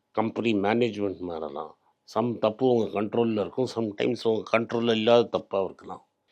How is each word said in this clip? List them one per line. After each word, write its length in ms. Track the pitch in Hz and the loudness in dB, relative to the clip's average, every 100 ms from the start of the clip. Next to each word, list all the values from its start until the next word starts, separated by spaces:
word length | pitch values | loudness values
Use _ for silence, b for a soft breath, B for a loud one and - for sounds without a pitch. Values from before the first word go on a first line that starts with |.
| _ | _
கம்பெனி 420 | 113 110 110 113 | -2 -2 0 0
மேனேஜ்மெண்ட் 680 | 101 101 117 120 101 101 85 | 2 2 2 0 -2 -6 -6
மாறலாம். 580 | 90 80 76 71 78 - _ _ - | -8 -8 -8 -10 -12 -16 _ _ -6
some 280 | 110 120 113 | -2 -2 0
தப்பு 280 | 107 - 131 | 0 2 2
உங்க 340 | 120 98 98 | 4 2 -2
கண்ட்ரோல்ல 380 | 104 120 117 107 | -2 0 2 0
இருக்கும், 280 | 92 - 127 117 | -2 -2 -4 -2
sometimes 420 | 110 101 123 117 | -4 -2 -2 0
உங்க 200 | 113 110 - | 0 0 0
கண்ட்ரோல்ல 400 | 117 110 117 117 | 0 0 -2 0
இல்லாத 320 | 110 110 120 | 2 6 6
தப்பா 400 | 104 92 - 98 | 4 -2 -2 -4
இருக்கலாம். 400 | 92 - - 87 _ _ _ | -4 -6 -16 -16 _ _ _